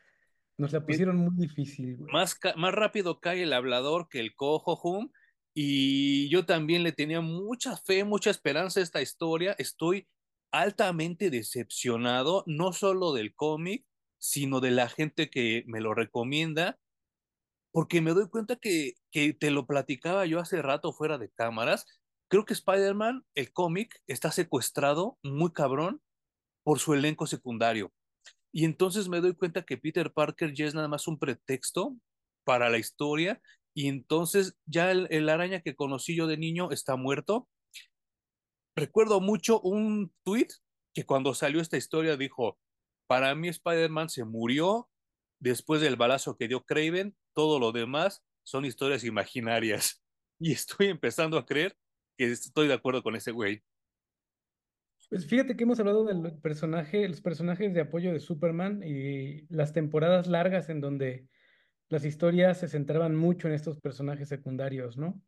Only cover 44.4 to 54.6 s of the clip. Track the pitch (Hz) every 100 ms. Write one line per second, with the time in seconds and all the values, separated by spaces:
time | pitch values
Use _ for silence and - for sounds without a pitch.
44.4 | 117 139 175 226 - _ _ _ _ -
45.4 | 127 120 - 156 151 120 120 131 - -
46.4 | 120 127 - 151 156 180 202 - _ -
47.4 | 156 147 117 117 117 143 190 - _ _
48.4 | - 135 139 - 139 135 117 107 98 131
49.4 | 113 113 113 104 - - _ _ _ -
50.4 | 165 127 - - 196 170 120 139 160 156
51.4 | - 139 180 - _ _ _ - 120 120
52.4 | - 151 147 127 131 127 113 110 - 113
53.4 | 101 107 _ _ _ _ _ _ _ _
54.4 | _ _